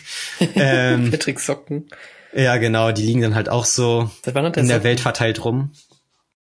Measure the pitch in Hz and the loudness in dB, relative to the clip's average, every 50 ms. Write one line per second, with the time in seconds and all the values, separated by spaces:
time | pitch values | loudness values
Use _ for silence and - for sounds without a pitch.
0 | - - - - - - - - 185 - - 202 147 135 131 131 127 127 127 123 | -10 -12 -14 -12 -12 -12 -4 -2 -2 0 2 2 2 4 4 2 2 2 2 2
1 | 123 120 117 - - - 135 - - - 135 - - - 143 147 147 - - - | 2 0 0 -2 -2 -6 -6 -6 -6 -6 -6 -6 -6 -10 -10 -10 -8 -12 -20 -20
2 | - - - - - - - - 131 127 123 120 113 117 110 113 113 113 110 104 | -20 -20 -20 -20 -20 -8 -2 2 2 2 4 2 2 2 2 2 2 2 0 0
3 | 107 113 117 127 117 110 104 110 104 - - 120 117 - - - 123 120 117 117 | 0 0 2 2 2 2 0 0 0 0 -2 -2 0 0 0 0 0 2 2 0
4 | 117 110 - - - - 127 139 143 170 170 160 131 123 120 117 101 120 123 123 | 0 -2 -6 -8 -10 -6 -4 -2 -2 -2 0 0 2 2 2 2 2 2 0 2
5 | - 127 117 - 120 113 110 - - 120 113 131 139 143 - - _ _ _ _ | 0 -2 0 0 0 0 0 -2 -2 -2 -2 -2 -4 -4 -8 -14 _ _ _ _
6 | _ _ _ _ _ _ _ _ _ _ | _ _ _ _ _ _ _ _ _ _